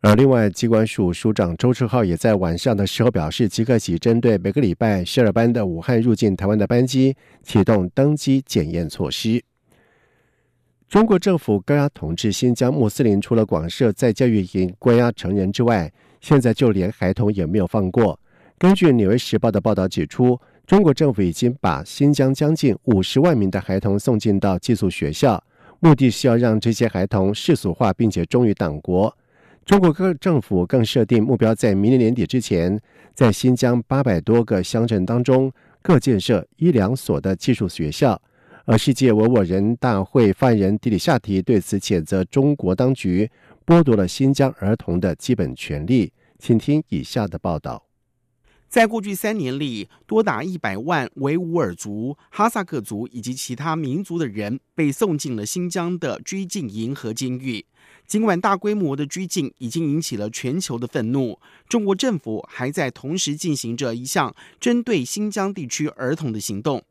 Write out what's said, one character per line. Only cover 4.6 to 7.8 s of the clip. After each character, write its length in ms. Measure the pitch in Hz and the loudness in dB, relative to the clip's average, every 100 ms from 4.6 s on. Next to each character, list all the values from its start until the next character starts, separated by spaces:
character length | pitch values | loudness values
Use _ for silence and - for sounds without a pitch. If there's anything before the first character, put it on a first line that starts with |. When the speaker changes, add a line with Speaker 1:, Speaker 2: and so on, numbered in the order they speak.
Speaker 1:
礼 140 | 120 | 0
拜 300 | 85 117 98 | 0 0 0
十 200 | 87 - | -2 2
二 80 | 117 | 2
班 180 | 95 117 | 4 2
的 120 | 120 | 2
武 160 | 101 82 | -2 -4
汉 200 | 82 120 | -2 0
入 120 | 117 | 2
境 220 | 107 110 | 2 2
台 120 | 92 95 | 0 0
湾 120 | 107 | 0
的 80 | 98 | 2
班 180 | 120 | 2
机 300 | 127 135 131 135 _ _ | 2 2 2 0 _ _
启 180 | - 113 | -2 2
动 260 | 95 107 | 4 2